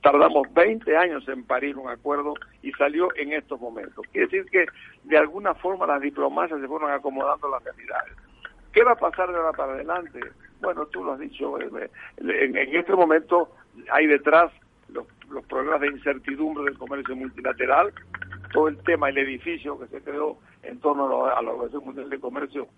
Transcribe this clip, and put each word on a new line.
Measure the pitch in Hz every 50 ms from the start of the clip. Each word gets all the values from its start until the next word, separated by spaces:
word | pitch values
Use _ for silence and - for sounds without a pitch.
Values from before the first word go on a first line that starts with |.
Tardamos | - 147 139 143 156 160 - 147 135 - -
veinte | 220 214 208 226 226 - - 151
años | 160 180 180 156 139 120 -
en | 135 131 120
parir | _ 135 127 135 143 143 143
un | 131 127
acuerdo | 120 120 _ 147 143 147 143 147 147 - - - _ _
y | - 135 131
salió | - 143 143 151 160 180 - - -
en | 147 143 151
estos | 151 - _ 143 120
momentos. | 120 120 113 110 98 85 - - 107 -
Quiere | _ 190 185 180
decir | - 190 190 -
que, | - 190 170 - - - - - - _ _
de | - 151 151
alguna | 151 151 165 196 208 196 160
forma, | - - 180 196 185 185
las | 165 147 143
diplomacias | 139 147 143 - 143 139 143 160 170 170 160 147
se | 135 131
fueron | 147 160 156 147
acomodando | 143 139 135 143 131 135 135 139 147 151 - 143
a |
las | 135 123 _
realidades. | 127 - - - - - - - - - - - _ - _ _ - _ - - -
¿Qué | - 208 233
va | 247 233
a |
pasar | 226 - 175 160 - 185 180
de | 180
ahora | 170 165 160
para | 156 - 143 135 131
adelante? | 135 139 156 170 180 175 160 - - - - - _ - - _ _
Bueno, | - 196 175 165 151
tú | 147 - 180 185
lo | 165 139
has | 131
dicho, | 156 143 139 - 139 143 139 -
eh, | - - - - - - _ - - - _ -
en, | - - - - - 131 - -
en | 139 135 147
este | 170 170 170 196
momento | 190 175 160 156 160 160 - 175 175 165 - - _ - _ _ - - -
hay | 131 143 156 156
detrás | 147 143 143 151 151 160 170 160 - _ _ _ _ _ _ _
los, | - - 113 _ _ _ - -
los | - - -
problemas | _ 131 131 131 147 160 147
de | 143 143
incertidumbre | 143 131 - 143 135 131 - - 139 139 156 156 156 147 143
del | 139 135 -
comercio | 131 123 139 139 135 - 131 127
multilateral, | 131 131 - - 127 127 - - 127 127 131 151 180 208 - - - - - - - - - - - - -
todo | 147 156 156
el | 147 -
tema, | - - 170 160 - 139
el | 139 139
edificio | 139 135 131 123 - 165 170 147 - 143 143 -
que | 123 113
se | - -
creó | - 143 143 143 151 151 - _ _ _ _ _ -
en | - 127 123
torno | - 151 147 139 139
a | 131 127 123 127 135
la, | 127
a | 120
la | 117 113
Organización | 117 127 123 113 120 143 131
Mundial | 131 135 139 131 -
de | 139 131
Comercio | 127 123 123 143 147 139 139 143 123 - _